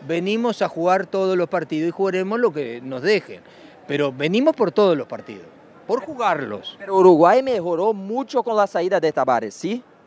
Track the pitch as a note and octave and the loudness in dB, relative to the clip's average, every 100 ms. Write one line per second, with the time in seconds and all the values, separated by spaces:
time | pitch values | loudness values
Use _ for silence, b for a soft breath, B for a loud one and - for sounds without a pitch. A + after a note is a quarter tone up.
0 | C#3 E3+ F3+ A3 A#3 G#3 F3+ - E3+ F#3+ | -6 -4 0 0 -2 -2 -4 0 2 2
1 | F3+ F#3+ F#3+ F#3 E3+ F#3 D#3 D#3 E3 E3 | 0 -2 0 0 0 -2 -4 -2 -2 -2
2 | G3 F#3 F#3 A3+ A#3+ D3+ C3 A#2+ C3 C3 | -2 -2 -2 0 0 -2 -8 -10 -10 -6
3 | D3+ G#3 - F#2 - B B B - C#3+ | 0 0 -2 -18 -20 B B B -6 -2
4 | C#3+ C3 D3 G3+ D4 D4+ G3+ F#3 G3+ D#3 | -2 -2 0 2 2 2 0 2 2 2
5 | A#2 A2 - G#2 E2+ - - - - A#3+ | -2 -10 -14 -16 -18 -20 -20 -20 -4 -4
6 | D4 C#4 A3 D#3+ B2 G#2 - - G3 F#3+ | -4 -2 0 0 -4 -10 -12 -16 -2 6
7 | F#3 E3 E3+ A3+ C4+ A#3 E3+ E3 G3+ G#3 | 8 8 6 6 2 -2 -2 -2 -2 -2
8 | G3 A#3 C4+ C4 A#3+ G#3+ G3+ F3+ F3 F#3 | -6 -6 -4 -4 -2 0 0 0 0 0
9 | D#3 D3+ C3 A#2+ G#2+ - F3 A#3+ - _ | 0 0 0 0 -2 -8 -6 -6 -10 _